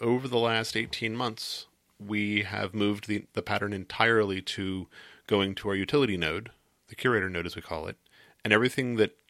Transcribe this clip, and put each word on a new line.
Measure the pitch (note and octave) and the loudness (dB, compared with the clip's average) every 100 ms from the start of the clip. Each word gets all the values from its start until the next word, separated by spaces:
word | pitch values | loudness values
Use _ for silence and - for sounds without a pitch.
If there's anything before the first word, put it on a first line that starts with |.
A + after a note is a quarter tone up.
over | A#2 B2 C3+ | 2 2 2
the | A#2+ | 0
last | A#2 A2+ A2 A2 | 2 2 0 -2
eighteen | A2 - A2+ A#2 | -4 -4 -4 -2
months, | A#2+ A2+ - - - _ _ _ | -4 -6 -8 -10 -12 _ _ _
we | G#2 G#2 G#2 G#2 | -6 -2 0 0
have | G2 G#2 G2+ | 0 -2 -4
moved | G#2+ G#2 G2+ - | 0 0 0 -2
the, | G#2 - | -6 -4
the | - | -8
pattern | - G2+ G2+ | -2 -2 -2
entirely | G2+ F#2+ - A#2 A2+ G#2 F#2+ | -6 -8 2 4 4 2 0
to | F#2 - F#2+ F#2+ F2 - - - - | -6 -6 -4 -4 -8 -14 -20 -20 2
going | G#2 G2 | 4 4
to | F#2+ G#2 | 0 -2
our | G2 | -2
utility | F#2+ D3 B2 F#2 | 2 2 2 2
node, | D#2+ E2+ A#2 - _ _ _ | -2 -2 -8 -18 _ _ _
the | - | -2
curator | B2+ A2+ F#2+ | 2 2 0
node | F2 E2+ | -4 -6
as | G#2 | -8
we | |
call | - E2 E2 | -8 -8 -8
it, | - _ _ - _ | -12 _ _ -20 _
and | A2 | 2
everything | G#2+ B2 - B2+ A#2 | 4 4 0 -2 2
that, | G#2+ - _ | 2 2 _